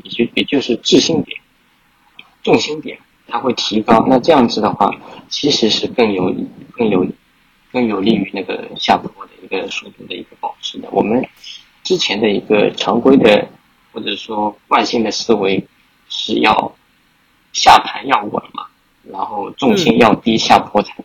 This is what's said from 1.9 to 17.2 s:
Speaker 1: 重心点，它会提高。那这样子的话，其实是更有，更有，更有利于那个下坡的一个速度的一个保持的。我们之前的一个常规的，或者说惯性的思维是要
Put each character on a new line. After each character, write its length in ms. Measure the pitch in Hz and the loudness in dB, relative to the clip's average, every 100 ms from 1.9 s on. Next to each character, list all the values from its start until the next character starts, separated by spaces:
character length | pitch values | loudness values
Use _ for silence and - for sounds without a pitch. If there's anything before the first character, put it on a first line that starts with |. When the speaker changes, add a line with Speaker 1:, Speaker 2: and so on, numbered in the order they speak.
| _ _ - _ _ | _ _ -20 _ _
Speaker 1:
重 160 | - - | 2 2
心 240 | - 151 | 2 -6
点， 160 | 113 - _ _ - | -10 -16 _ _ -10
它 100 | 120 | -4
会 160 | 123 | -2
提 280 | 117 - 110 | -2 -2 -2
高。 240 | 110 113 113 | 4 4 4
那 100 | 131 | 2
这 140 | 120 | 4
样 160 | 151 117 | 4 4
子 140 | 113 | 0
的 120 | 107 | -2
话， 160 | - 101 - - - - | 0 0 -2 -12 -20 -12
其 220 | - 147 | -4 -2
实 180 | - 110 | 0 0
是 160 | - 104 | 0 -2
更 260 | - 110 | 0 0
有， 200 | 95 92 - - - - | 0 -2 -4 -8 -12 -16
更 180 | - 110 | -4 0
有， 160 | 95 90 - _ _ _ _ _ | 0 -2 -6 _ _ _ _ _
更 120 | 127 120 | -2 -2
有 140 | 98 | 0
利 160 | 101 104 | 0 0
于 160 | 98 | -2
那 80 | 95 | -6
个 280 | 95 117 - - | -8 -10 -10 -6
下 200 | - - | 0 0
坡 140 | - - - | -2 -14 -20
的 60 | - | -20
一 40 | 92 | -10
个 200 | 95 90 | -8 -8
速 200 | - 101 | -10 -12
度 160 | - - | -18 -16
的 80 | 90 | -14
一 80 | |
个 60 | - - | -16 -12
保 160 | - - | -12 -10
持 180 | - - | -14 -14
的。 80 | - | -4
我 140 | 98 | -2
们 200 | 101 120 - _ - - _ _ | 0 -2 -4 _ -20 -20 _ _
之 140 | - 185 | -4 -2
前 220 | - 208 | -2 0
的 80 | 214 | 0
一 120 | 202 | 0
个 320 | - 208 - | 0 2 2
常 280 | - - 110 | -2 -2 2
规 160 | 131 135 | 4 6
的， 280 | 113 101 - - _ _ _ | 6 4 0 -12 _ _ _
或 80 | 117 | -12
者 160 | 104 98 | -10 -10
说 400 | - 107 104 - _ | -8 -4 -4 -6 _
惯 140 | 147 | 0
性 200 | 107 120 | 0 -2
的 80 | 107 | -2
思 220 | - - | -4 -2
维 340 | 107 98 95 - _ _ _ _ | 0 0 -2 -4 _ _ _ _
是 320 | - - 113 | -10 -4 0
要 340 | 107 - - - _ _ _ _ | 2 2 -2 -10 _ _ _ _